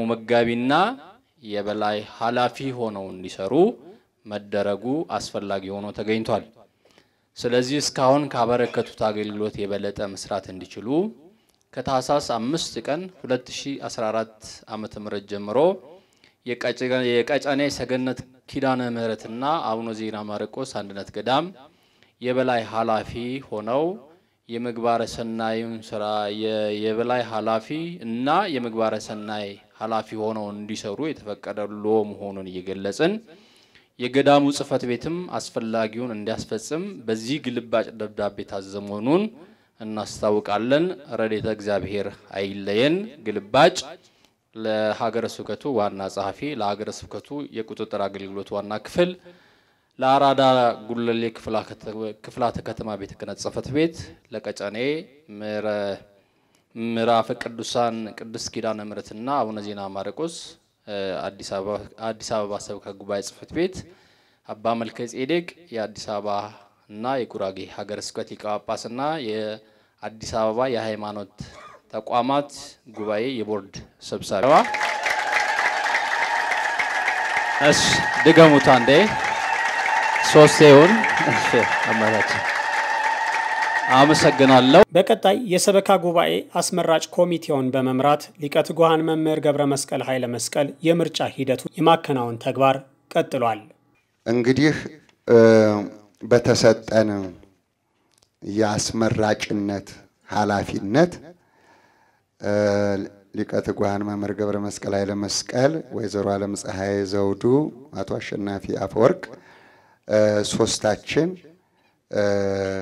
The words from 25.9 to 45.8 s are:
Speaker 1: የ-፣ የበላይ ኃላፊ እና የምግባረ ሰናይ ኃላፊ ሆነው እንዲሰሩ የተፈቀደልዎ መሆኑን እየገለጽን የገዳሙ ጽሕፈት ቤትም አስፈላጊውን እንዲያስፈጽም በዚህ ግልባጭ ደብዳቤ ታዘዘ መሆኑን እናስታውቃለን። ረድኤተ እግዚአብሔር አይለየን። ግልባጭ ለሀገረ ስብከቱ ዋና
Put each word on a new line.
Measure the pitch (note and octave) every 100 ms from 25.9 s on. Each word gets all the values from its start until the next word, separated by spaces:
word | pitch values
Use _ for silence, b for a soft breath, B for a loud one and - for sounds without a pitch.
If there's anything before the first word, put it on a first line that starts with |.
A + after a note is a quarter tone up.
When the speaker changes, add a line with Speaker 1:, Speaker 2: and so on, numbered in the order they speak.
| A2 G#2 G#2+ G#2
Speaker 1:
የ-፣ | G#2+ A2 A2 G#2+ G#2+
የበላይ | G#2+ A2 A#2 B2 A2+
ኃላፊ | A2 G#2+ A2+ A#2 D3+ E3+ F3
እና | A#2 A2+ C3 E3 G#3
የምግባረ | C#3 A#2+ A2 A2+ G#2+
ሰናይ | - A2 G#2 G#2+ G2+ G2+ _ -
ኃላፊ | A2 A2 A2 A2
ሆነው | G#2+ A2 G#2
እንዲሰሩ | G#2 G#2 G#2 A2 G2+
የተፈቀደልዎ | D#3 C#3 G#2+ G2+ - G#2 G#2 G#2 G#2 A2 G#2
መሆኑን | G2 G2+ G2 F#2+
እየገለጽን | F2+ F2+ F#2+ G2 G2 D#3+ A3 - b b b b b b -
የገዳሙ | B2 B2+ C#3 C#3+ C#3+
ጽሕፈት | C#3+ C3+ C3 B2+
ቤትም | A#2+ C#3+ E3+ F3+
አስፈላጊውን | A#2 - - A2+ A2+ A2 A2 B2
እንዲያስፈጽም | A2 G#2 A2 - A2 - D3+ G3 F#3
በዚህ | A2+ A2 A2+ D3
ግልባጭ | C3 A#2+ A#2 A2+ -
ደብዳቤ | A2 G#2+ G#2+ G#2 G2+ G2+
ታዘዘ | G2+ G2 G2+
መሆኑን | G2+ G2+ A#2 E3 G#3+ D3 E3+ b b _
እናስታውቃለን። | A2 G#2+ G2+ - G#2+ G#2 G#2 G#2 A2+ C#3+ F3 F3+ -
ረድኤተ | A2+ A2 G#2+ A2
እግዚአብሔር | G#2+ G#2 G2+ F#2 G2+ G2+ - -
አይለየን። | G2 G2 G2 G2 G2+ C3+ F3 G#3+ C#3+
ግልባጭ | A2 G#2 G2 B2 E3 F3+ C3 F3 _ _ _ _ _ A2+
ለሀገረ | A2 A2 G#2+ G#2 A#2 A2 G#2+
ስብከቱ | - G#2 G#2 D3
ዋና | B2